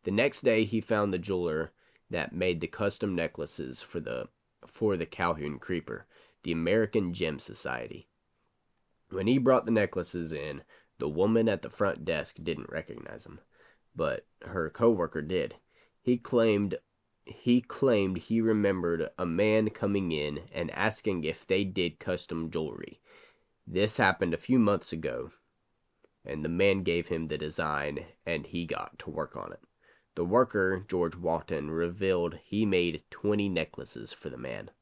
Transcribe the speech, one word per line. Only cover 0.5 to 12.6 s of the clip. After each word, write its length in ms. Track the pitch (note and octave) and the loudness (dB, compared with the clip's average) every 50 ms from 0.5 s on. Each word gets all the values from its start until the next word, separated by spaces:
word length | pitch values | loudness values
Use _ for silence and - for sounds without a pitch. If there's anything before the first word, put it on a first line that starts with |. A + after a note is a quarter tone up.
| A2+ A2+ A2 | 4 4 4
he 160 | G#2 A#2 A2 | 2 0 -2
found 320 | - - A2+ G#2+ G#2 G2+ | 0 2 2 2 2 2
the 60 | F#2+ F#2 | 0 -2
jeweler 540 | E2+ G2 F#2+ F2+ F2 E2 D#2 D#2 D#2+ - _ _ _ _ _ _ _ _ | -2 -2 -2 0 0 0 0 -2 -4 -4 _ _ _ _ _ _ _ _
that 240 | F2+ E2+ D2+ - - | -4 -4 -4 -4 -2
made 260 | F2 F#2 F#2 F2 D#2+ | 0 0 0 0 0
the 60 | E2+ | -4
custom 480 | D#2+ - - G#2+ G2+ - - - G2+ F#2 | -8 -4 -2 -2 -2 -2 -2 -4 -2 0
necklaces 680 | E2+ E2 D#2 - - D2+ D2 - - D2 B1+ B1+ - | -2 -2 -4 -4 -6 -10 -8 -8 -10 -10 -10 -10 -12
for 200 | - - - F2 | -16 -10 -10 -8
the, 280 | A#1+ A1 A#1+ B1+ A#1 - _ _ _ _ _ _ - | -6 -6 -6 -6 -8 -10 _ _ _ _ _ _ -20
for 300 | - _ - A2 G#2+ G2 | -20 _ -2 0 0 2
the 100 | E2+ E2 | 0 -2
Calhoun 520 | - - - F2+ F2 E2 D#2 D2 D2 D2 C2 | -6 -2 0 0 0 0 0 -4 -6 -8 -8
Creeper, 480 | - - F2+ E2 - - A1+ G1+ - _ _ - - _ _ _ | -6 -4 -4 -4 -4 -6 -12 -12 -12 _ _ -20 -20 _ _ _
the 100 | - E2 | -6 -4
American 640 | E2 E2 E2 E2+ G2+ A2 A2 G#2 - A2+ G2 F2+ E2+ | -2 0 2 2 4 2 2 2 0 -2 0 0 -2
Gem 240 | G2+ F2+ D#2 D2+ C2+ | -2 -2 -2 -2 -6
Society. 720 | - - G#1 - - C2 B1+ B1 A#1+ A1 G1+ - - _ _ _ _ _ _ _ _ _ _ _ _ _ _ _ _ _ _ _ _ _ | -10 -14 -16 -10 -8 -6 -6 -6 -8 -10 -12 -16 -18 _ _ _ _ _ _ _ _ _ _ _ _ _ _ _ _ _ _ _ _ _
When 160 | F#2+ F#2 F#2 | -6 -2 2
he 120 | A2 C3 C3+ | 2 2 4
brought 260 | B2 C3+ C3 B2 - | 6 6 4 4 4
the 80 | A2 | 4
necklaces 600 | A#2 A2 G2+ F#2 - F#2 E2+ - - F2 E2+ D#2+ | 4 4 2 2 0 -4 -4 -4 -4 -6 -4 -4
in, 300 | D#2+ C#2+ C#2+ D2+ C#2+ C#2 - _ - - _ _ _ _ | -6 -6 -6 -6 -8 -10 -12 _ -20 -20 _ _ _ _
the 100 | B1+ D2+ | -4 -2
woman 400 | D2+ D#2+ F#2+ G#2+ A2+ A2+ A2+ A2+ | 2 2 4 4 6 4 4 4
at 140 | G2+ F2 | 2 0
the 80 | - A#1+ | -6 -12
front 340 | - - G#2 G2 - - D#2 | -4 -2 0 0 0 -2 -4
desk 320 | E2 E2 D2+ C#2 - - - | -4 -2 -2 -4 -8 -12 -8
didn't 280 | D#2+ E2 D#2+ D2+ | -4 -4 -4 -4